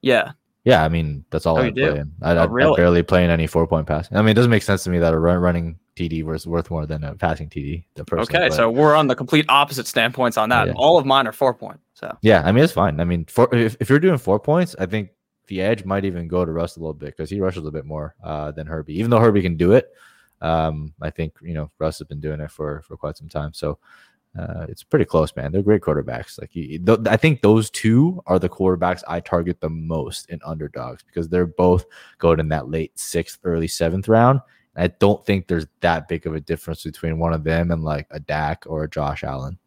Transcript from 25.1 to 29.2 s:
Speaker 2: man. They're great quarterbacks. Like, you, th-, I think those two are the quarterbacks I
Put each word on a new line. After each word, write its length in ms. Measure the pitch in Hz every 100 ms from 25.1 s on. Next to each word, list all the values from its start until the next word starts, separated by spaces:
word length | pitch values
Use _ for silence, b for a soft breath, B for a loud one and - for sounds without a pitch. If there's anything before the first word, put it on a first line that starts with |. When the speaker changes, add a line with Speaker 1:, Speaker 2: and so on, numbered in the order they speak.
| 82 76 -
Speaker 2:
man. 160 | 67
They're 100 | 90
great 200 | 101 104
quarterbacks. 580 | - 73 67 60 - -
Like, 160 | - 87
you, 240 | 71 78
th-, 260 | 90 110 110
I 100 | 113
think 240 | 160 139
those 300 | 104 110 110
two 500 | - 110 117 160 185 -
are 140 | 92
the 80 | 90
quarterbacks 560 | - 95 90 90 90 -
I 140 | 85